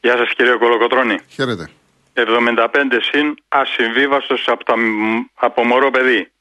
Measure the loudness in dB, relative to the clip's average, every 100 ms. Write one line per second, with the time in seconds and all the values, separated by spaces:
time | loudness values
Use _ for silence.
0 | 0 0 0 2 2 4 2 2 2 2
1 | 0 -2 -6 -6 -6 -6 -10 _ _ _
2 | _ -4 0 2 2 2 0 0 0 -2
3 | -2 -2 -2 -6 _ -2 -2 -2 -2 0
4 | 0 0 -2 -4 -2 -4 -2 -2 0 -2
5 | -2 -2 -6 _ -2 0 2 2 2 2
6 | 2 0 -2 _